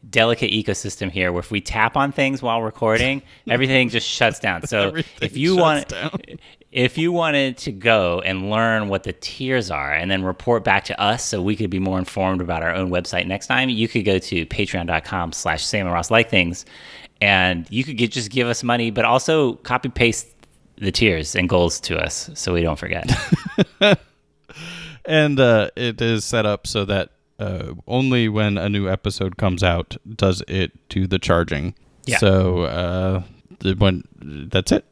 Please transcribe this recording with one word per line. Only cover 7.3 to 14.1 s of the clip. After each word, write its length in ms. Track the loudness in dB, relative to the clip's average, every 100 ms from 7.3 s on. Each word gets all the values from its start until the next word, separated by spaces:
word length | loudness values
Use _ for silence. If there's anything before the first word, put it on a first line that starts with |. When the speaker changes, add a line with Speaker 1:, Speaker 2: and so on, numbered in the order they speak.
| 2 0 -4
Speaker 1:
to 120 | -10
go 480 | -2 2 4 4 0
and 280 | -2 -4 -2
learn 380 | 0 2 0 0
what 160 | -2
the 80 | -4
tiers 560 | -10 -12 -8 -2 -2 -2
are 220 | -4 -2
and 160 | -2 0
then 140 | -2
report 400 | -2 -4 0 0
back 200 | 2 0 0
to 140 | -2
us 240 | 0 0
so 160 | -2 -2
we 140 | -2 0
could 140 | -2
be 80 | -2
more 200 | 0 -2
informed 400 | -4 -2 0 0
about 200 | -2 -2
our 100 | -2
own 160 | -2 0
website 360 | -2 -2 -4 -4
next 180 | -6 -2
time, 220 | -2 0
you 160 | 0 -2
could 160 | 0
go 140 | 0